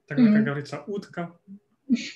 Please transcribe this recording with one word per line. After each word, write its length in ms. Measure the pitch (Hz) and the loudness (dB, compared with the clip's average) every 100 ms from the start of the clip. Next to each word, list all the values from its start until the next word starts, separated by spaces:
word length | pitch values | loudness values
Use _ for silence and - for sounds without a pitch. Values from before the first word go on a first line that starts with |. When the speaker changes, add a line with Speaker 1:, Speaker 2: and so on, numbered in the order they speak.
| _ | _
Speaker 1:
тогда, 240 | - 233 | 4 6
как 120 | 214 | 6
Speaker 2:
Мгм. 20 | 175 | 2
Speaker 1:
говорится, 380 | 143 139 151 - | -2 -8 -12 -10
утка. 520 | 196 - - 170 - _ 196 _ _ - 247 - | -10 -10 -10 -12 -12 _ -20 _ _ -2 -2 -2